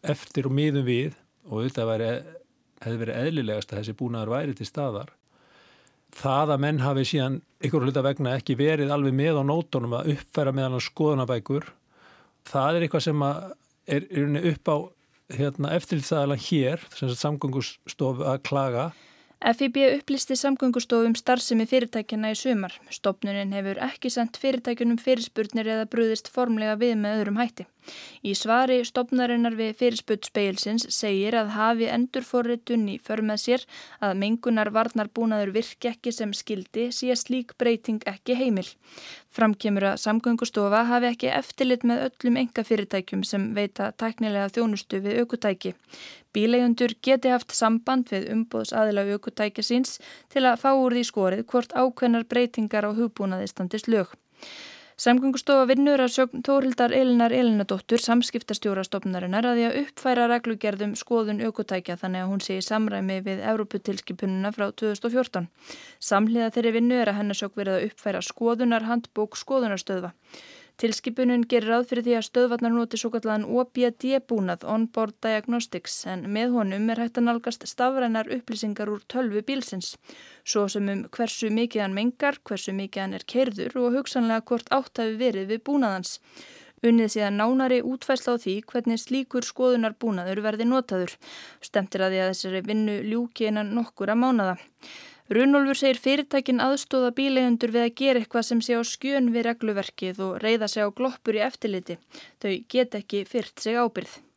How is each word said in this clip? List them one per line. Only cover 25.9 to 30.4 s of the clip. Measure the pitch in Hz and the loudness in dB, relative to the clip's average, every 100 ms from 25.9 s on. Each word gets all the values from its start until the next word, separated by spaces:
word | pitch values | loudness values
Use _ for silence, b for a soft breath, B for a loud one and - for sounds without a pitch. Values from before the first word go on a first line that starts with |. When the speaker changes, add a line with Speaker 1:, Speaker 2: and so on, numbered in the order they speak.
Speaker 2:
brugðist | 226 226 220 - | 0 2 0 -4
formlega | - 247 220 214 214 | -2 0 0 0 0
við | 240 220 | 2 2
með | 208 214 | 0 0
öðrum | 208 208 | 0 0
hætti. | 240 - 185 _ B B B B 202 | -2 -4 -18 _ B B B B -4
Í | 196 | -2
svari | 214 233 262 254 | 2 4 6 2
stofnunarinnar | 233 254 240 254 247 240 233 226 | 2 -2 0 0 2 2 2 0
við | 220 214 | -4 2
fyrirspurn | 247 226 - 214 - | 2 2 -2 -4 -2
Spegilsins | - | 0